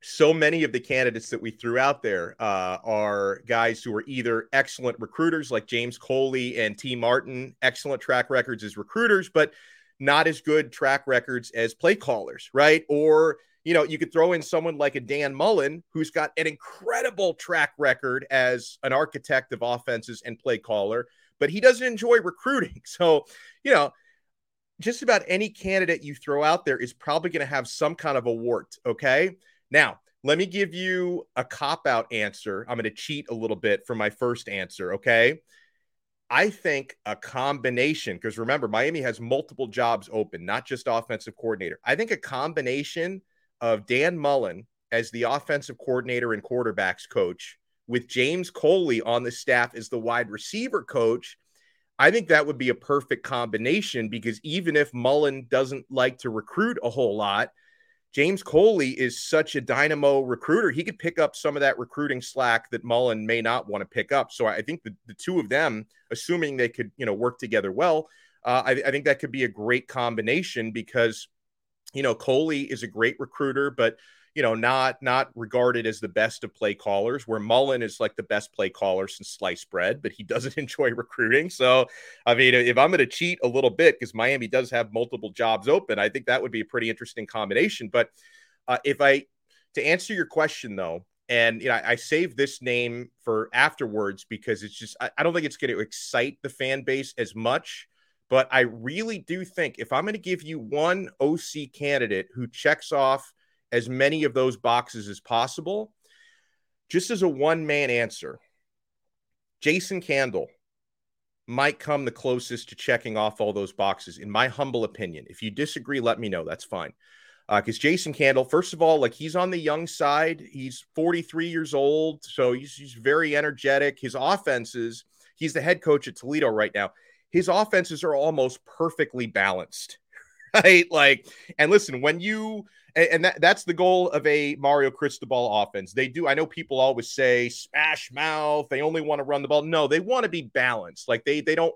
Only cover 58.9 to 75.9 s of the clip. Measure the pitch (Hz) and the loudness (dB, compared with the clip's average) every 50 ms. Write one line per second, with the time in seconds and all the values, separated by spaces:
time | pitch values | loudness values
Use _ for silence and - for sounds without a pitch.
58.9 | 131 - 131 123 120 - - - - 156 156 - - 147 123 - 123 131 143 151 | -2 -2 -2 -2 -4 -6 -4 0 0 0 0 0 -4 -6 -4 -2 0 2 2 2
59.9 | 156 147 143 143 139 139 135 123 123 117 - - 156 214 226 175 127 143 170 117 | 2 2 2 4 4 4 2 0 -4 -4 -2 0 0 2 2 0 -2 -2 -6 -6
60.9 | - - - 165 170 - 156 143 - - - 151 143 143 143 139 - - 123 - | -8 -8 -6 -4 0 0 0 0 -2 -2 -4 -4 -2 0 2 0 0 0 -4 -8
61.9 | - - 147 143 135 123 123 - - 135 127 120 113 117 - _ - 113 113 120 | -6 -6 -4 -4 -4 -6 -8 -6 -4 0 2 2 2 0 -2 _ -8 -8 -2 0
62.9 | 120 120 127 123 113 110 107 110 117 117 110 113 117 123 - 101 101 101 98 - | 2 2 2 2 0 -2 -2 -2 -2 0 0 0 -2 -2 -2 -4 -6 -6 -6 -6
63.9 | - 117 107 - 139 139 120 - - - 123 110 101 - 107 - 160 - - 113 | -4 -6 -2 0 0 0 0 -2 -4 -2 0 0 0 -2 -4 -6 -8 -10 -10 -14
64.9 | 101 - _ - 104 - - - 180 175 139 101 123 139 160 151 117 107 110 - | -16 -16 _ -20 -20 -10 -8 -4 -2 -2 -2 0 0 0 0 0 -2 -4 -8 -12
65.9 | _ _ _ - 117 117 - - 175 175 160 147 139 131 123 117 120 - 120 101 | _ _ _ -10 -10 -8 -4 -2 -2 -2 -2 -2 -2 0 -2 -2 -2 -6 -10 -10
66.9 | - - 131 110 101 101 117 123 - - - 113 110 107 98 98 92 110 - 180 | -10 -6 -4 -4 -2 -2 -2 -2 -4 -6 -6 -2 0 0 0 0 0 0 2 2
67.9 | 160 156 156 - _ _ _ _ _ _ - 117 123 131 120 127 131 127 - 139 | 2 0 -2 -6 _ _ _ _ _ _ -4 0 0 2 2 2 0 2 0 0
68.9 | 131 143 143 147 139 - - 139 117 135 127 117 98 98 104 113 123 131 123 - | -2 0 2 0 0 0 -2 -6 -4 -2 -4 -4 -4 -4 -2 0 0 0 -2 -4
69.9 | - 131 123 120 117 110 107 110 127 170 185 - - 123 113 110 107 117 110 - | -6 -4 -2 -2 -2 -2 -2 0 -2 -2 -2 -4 -6 -6 -6 -6 -6 -8 -10 -4
70.9 | - 127 117 117 110 - - - _ _ _ _ _ _ _ _ _ _ _ - | 0 2 2 2 0 -4 -12 -20 _ _ _ _ _ _ _ _ _ _ _ -12
71.9 | - 139 139 131 - - - - 131 135 160 160 156 139 139 - 131 113 117 107 | -6 -2 -2 0 -2 -2 0 2 2 2 2 0 -2 -4 -4 -6 -6 -8 -8 -10
72.9 | - 107 113 120 - - 131 123 - - 143 139 131 139 139 139 127 - 117 113 | -4 0 0 0 0 -2 -8 -10 -6 -4 -4 -2 -2 -2 -2 -2 0 2 2 2
73.9 | 113 - _ _ _ _ _ _ _ 156 139 113 113 113 113 120 131 131 131 131 | 0 -2 _ _ _ _ _ _ _ -2 0 0 0 0 2 2 2 2 2 0
74.9 | 127 - 135 131 123 131 131 - - 117 117 107 123 123 123 123 123 120 110 113 | -2 -2 -2 0 0 0 0 -2 -6 -10 -8 -2 0 2 2 2 2 0 -2 -4